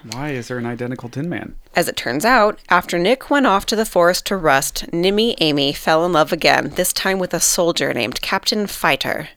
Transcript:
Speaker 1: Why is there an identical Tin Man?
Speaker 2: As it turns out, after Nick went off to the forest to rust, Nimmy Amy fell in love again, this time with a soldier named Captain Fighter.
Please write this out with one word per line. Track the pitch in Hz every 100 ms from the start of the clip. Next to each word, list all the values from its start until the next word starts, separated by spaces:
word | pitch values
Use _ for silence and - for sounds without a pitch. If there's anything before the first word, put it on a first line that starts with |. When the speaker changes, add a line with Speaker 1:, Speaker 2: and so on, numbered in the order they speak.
| 120
Speaker 1:
Why | 120 147
is | 131 117
there | 123
an | 120
identical | 120 123 123 120
Tin | 127 170
Man? | 127 - - - -
Speaker 2:
As | 170
it | -
turns | - -
out, | 226 254 208 208 -
after | 180 - 175
Nick | 185 269 -
went | 285 254
off | 196 -
to | 214
the |
forest | 220 180 170 180 -
to | 196
rust, | 156 135 143 - -
Nimmy | 170 185 208 233 -
Amy | 156 143 139
fell | 147 - 160 180
in |
love | 156 156
again, | 180 143 135 143
this | 160 180
time | - 190 190
with | 180
a | 165
soldier | - - 170 170 143
named | 135 113 -
Captain | - 190 - 214 202
Fighter. | - 170 135 - - -